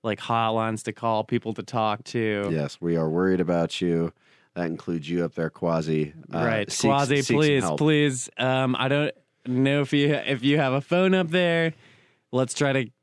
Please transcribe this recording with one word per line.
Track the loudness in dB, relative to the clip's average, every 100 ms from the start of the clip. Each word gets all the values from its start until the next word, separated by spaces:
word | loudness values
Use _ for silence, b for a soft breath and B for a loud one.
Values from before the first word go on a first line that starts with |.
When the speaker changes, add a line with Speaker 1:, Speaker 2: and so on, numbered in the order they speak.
Speaker 1:
like | -4 -4
hotlines | -2 0 0 0 -2 -4
to | -8
call, | -6 -2 -2
people | 0 -2 -4
to | -8
talk | -6 -2 0 -2
to. | -4 -4 -2 -2 -2
Speaker 2:
Yes, | -2 -4 -4
we | -2 0
are | 0
worried | 2 2 2
about | 2 0 0 -2
you. | 0 0 -2 _ b b b
That | -6 -6
includes | -6 -6 -6 -4
you | -4
up | -4
there, | -4 -6
Quasi. | -4 -2 0 0 -2 -2 -8 -10
Uh, | -4
Speaker 1:
Right. | -2 -2 -4
Speaker 2:
seek, | -2 2
Speaker 1:
Quasi, | 2 2 0
Speaker 2:
seek | 2
some | 2
Speaker 1:
please, | 4 2
Speaker 2:
help. | 0 0
Speaker 1:
please. | 2 4 2 -2 -8 -2
Um, | 0 2 0 0
I | 0
don't | 0 -2 -6 _ _ -4
know | 0 2 2
if | 2
you, | 2 2
if | 0 -2 -2
you | 2 2
have | 2
a | 0
phone | 0 2 4
up | 2 2
there. | 0 2 2 0 -4 b b b b b
Let's | -2 -2
try | 0 0
to | 2 -2 _